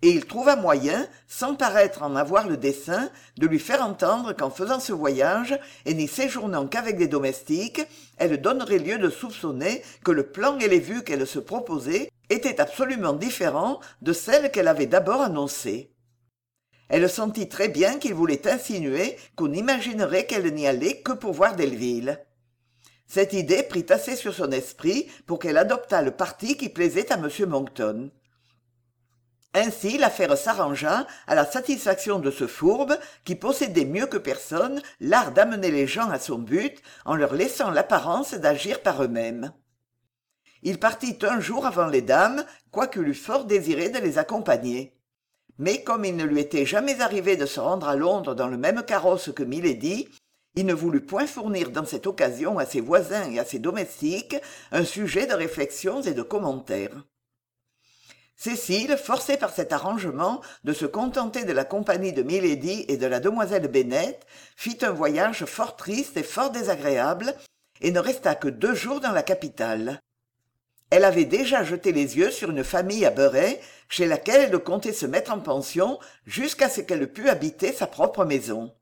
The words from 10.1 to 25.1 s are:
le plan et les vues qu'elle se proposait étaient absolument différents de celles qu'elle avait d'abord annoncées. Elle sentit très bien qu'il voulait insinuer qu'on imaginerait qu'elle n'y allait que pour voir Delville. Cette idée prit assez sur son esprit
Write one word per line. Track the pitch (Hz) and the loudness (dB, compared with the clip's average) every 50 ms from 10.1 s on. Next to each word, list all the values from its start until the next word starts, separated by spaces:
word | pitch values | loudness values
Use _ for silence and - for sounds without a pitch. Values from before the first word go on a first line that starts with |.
le | 170 151 139 | 2 2 2
plan | - - 190 208 269 285 269 | -2 -4 0 0 0 0 2
et | 233 208 | 2 4
les | 185 175 | 4 4
vues | 139 135 214 240 - | 4 2 -8 -8 -6
qu'elle | - 156 139 131 | -4 -2 -2 -2
se | 135 - 151 | -2 -4 -8
proposait | 123 - 190 240 240 - 165 151 120 135 165 202 277 - _ _ _ _ | -8 -6 -6 -6 -6 -4 -6 -6 -4 -2 -2 -2 -2 -4 _ _ _ _
étaient | - 240 240 277 196 - | -2 0 0 -2 0 0
absolument | 147 147 - - 262 262 269 240 196 160 143 | 0 0 0 -2 -2 -2 -2 -2 0 -2 0
différents | 147 180 247 240 - 185 160 135 147 175 226 269 - - - - _ - | 0 -2 -4 -4 -2 -2 0 0 0 0 -2 -2 -4 -10 -20 -20 _ -2
de | 147 170 | -2 -2
celles | 170 - - 233 294 294 277 | -2 0 4 4 4 4 4
qu'elle | 277 208 180 165 | 0 2 4 4
avait | 160 147 147 | 4 2 2
d'abord | 120 151 185 180 175 214 262 285 | 2 2 2 2 2 0 0 0
annoncées. | 226 170 151 143 139 - - - 123 101 120 135 _ _ _ _ _ _ _ _ _ _ _ _ _ _ _ _ _ _ _ _ _ | 0 0 -2 -4 -4 -6 -8 -6 -6 -6 -6 -8 _ _ _ _ _ _ _ _ _ _ _ _ _ _ _ _ _ _ _ _ _
Elle | - 160 175 185 | 2 4 4 4
sentit | 185 - 220 214 214 226 196 - | 2 0 -4 -4 -2 -4 -6 -6
très | - - 196 214 | -2 -2 -2 0
bien | - 143 175 196 254 285 | 2 4 2 2 2 0
qu'il | - 285 196 | -4 -4 0
voulait | 160 165 165 147 139 - | 2 2 2 2 2 2
insinuer | - 240 254 247 - 226 190 160 139 131 151 185 233 - - - - _ | 0 0 0 -2 -6 -6 -4 -2 -2 0 0 0 -2 -4 -8 -16 -20 _
qu'on | - 165 147 143 | -4 -2 -2 -2
imaginerait | 175 214 254 269 254 214 247 233 220 202 151 151 185 - | -2 0 0 0 0 -2 -4 -2 -2 -2 2 2 0 0
qu'elle | - 240 214 185 165 151 | 0 -2 0 0 0 -2
n'y | 151 147 | 0 0
allait | 139 135 123 139 190 - - | 0 2 2 0 -2 -2 -2
que | - - 262 | -6 -6 -6
pour | - - 214 170 | -4 -4 -6 2
voir | 143 185 220 208 | 4 4 4 4
Delville. | 175 156 135 123 113 117 123 120 117 120 131 147 - - _ _ _ _ _ _ _ _ _ _ _ _ - _ _ _ | 2 0 0 0 -2 -2 -2 -2 -2 -2 -4 -6 -6 -8 _ _ _ _ _ _ _ _ _ _ _ _ -20 _ _ _
Cette | _ - 185 196 196 - | _ 0 2 2 2 2
idée | 196 160 139 349 - 269 | -4 2 2 2 2 2
prit | - - 359 339 - | 0 -2 -4 2 4
assez | - - - - 262 | 2 2 2 -4 -8
sur | 247 - 214 196 | -6 -6 -8 -6
son | - 185 139 | -4 -4 -2
esprit | 135 127 127 - - _ - 160 196 262 311 - | -2 -4 -4 -6 -14 _ -2 0 0 0 -2 -6